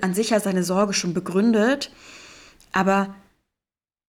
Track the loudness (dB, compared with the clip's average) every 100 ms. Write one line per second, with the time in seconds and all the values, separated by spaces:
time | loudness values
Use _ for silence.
0 | -2 -2 0 0 0 -2 0 0 0 -2
1 | -2 -4 -2 0 2 4 2 0 -6 -14
2 | -20 -20 -20 -20 -20 -20 -6 -2 2 2
3 | 0 -8 _ _ _ _ _ _ _ _